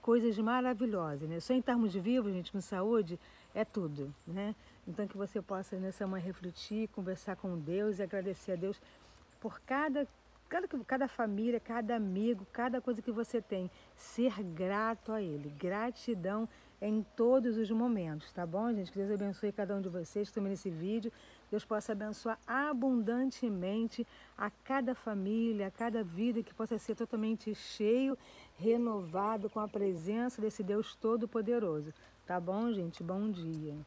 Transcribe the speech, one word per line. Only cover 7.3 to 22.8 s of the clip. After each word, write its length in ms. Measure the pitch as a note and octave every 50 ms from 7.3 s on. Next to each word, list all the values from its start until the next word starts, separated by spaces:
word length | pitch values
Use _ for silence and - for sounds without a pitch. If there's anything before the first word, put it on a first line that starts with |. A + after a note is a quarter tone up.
| F#3
com 220 | - - F#3+ F3 E3+
Deus 400 | D3 D3 F3 G3 G#3 G#3+ G3+ F3+
e 40 |
agradecer 500 | G3+ E3+ - G3 F3+ G3 F#3 - - -
a 40 | F#3
Deus 240 | E3+ F3+ F#3+ G#3 - - - - - - - - - - - - -
por 220 | - A3+ - -
cada, 480 | - - C4 C#4 D4+ D#4 C4 D4 C#4+ - - - - - - - - -
cada, 180 | - F4 F#4 - - C4 -
cada 220 | - C4+ C4 C#4 B3
família, 520 | - - A#3 G#3+ G3+ G3+ A3 A#3+ A#3 A3+
cada 340 | - - A3+ A3 A#3 G#3+ A#3+
amigo, 520 | A3+ G#3+ F#3+ F#3 G3 G#3+ A#3 A#3+ F#3+ G3 -
cada 300 | - - A#3+ B3+ A#3 B3+
coisa 220 | - B3+ A#3+ G#3+
que 100 | - -
você 300 | G#3+ A3 A#3 - - A#3
tem. 280 | - - G#3 F#3+ F3+ F3+ - - - - -
Ser 480 | - - - - A#3 A#3+ B3+ G3+ F#3+
grato 680 | G#3 F3+ E3 D#3 F#3 F#3 G3+ G#3 A3 A3+ A3+ A3 - A3
a 80 | A3 A3
Ele. 300 | G3+ E3+ D3 C#3+ C#3+ D3
Gratidão 960 | D3 C#3+ - F3+ F#3+ G#3 A3+ B3 A#3+ - - - A3+ F#3 E3 F#3+ G3+ G#3+ A3+ - - - - - - -
em 240 | - G#3 G#3+ A3 G3+ - -
todos 420 | - A3+ A#3+ B3+ C4+ A3+ A#3+ A3 A3
os 120 | A3+ G3
momentos, 600 | A3+ A3 A#3 B3 A#3 G3+ F3 D#3+ D3+ D3+ - -
tá 140 | - F#3 F3
bom, 260 | E3+ D#3+ G3 A3 A#3+
gente? 180 | A#3 G#3 F#3 F3
Que 80 | - G3
Deus 120 | G3 G3+
abençoe 420 | G#3+ G3 G3+ G3+ F#3 - - G#3
cada 220 | G3 - G3+ F3+ G3+
um 60 | G3
de 80 | F#3+ F#3+
vocês 400 | E3+ F3+ E3 - - G#3 G#3 -
que 20 |
estão 120 | - A3
vendo 100 | G3+ G3
esse 180 | G3 F3 - F#3+
vídeo. 420 | E3+ D#3 E3+ F#3+ A3 A3+ G3+ A3+ - - - - - - - -
Deus 140 | G#3 G#3+ -
possa 280 | - A3 G#3 - -
abençoar 460 | A3 G3+ G#3+ G#3+ G#3 - - A#3 A3 - -
abundantemente 1600 | - A#3 C4+ C#4+ D4+ D4 A#3+